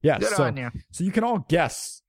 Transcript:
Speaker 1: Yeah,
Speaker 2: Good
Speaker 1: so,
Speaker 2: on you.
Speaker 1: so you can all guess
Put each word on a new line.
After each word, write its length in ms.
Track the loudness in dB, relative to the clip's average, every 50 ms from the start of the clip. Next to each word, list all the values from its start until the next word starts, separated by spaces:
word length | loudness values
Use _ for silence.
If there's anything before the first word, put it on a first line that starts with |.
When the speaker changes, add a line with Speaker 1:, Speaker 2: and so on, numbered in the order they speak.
Speaker 1:
Yeah, 160 | 4 4 2
Speaker 2:
Good 120 | 4 2 0
Speaker 1:
so, 140 | 2 2 2
Speaker 2:
on 120 | 0 0
you. 140 | -4 -6 -8 -8 -10 -14 _
Speaker 1:
so 120 | -8 -4 -4
you 80 | 0
can 120 | 0 0 0
all 220 | 2 0 -2 0
guess 540 | _ 2 2 2 0 -2 -8 -12 -12 -14 -16 _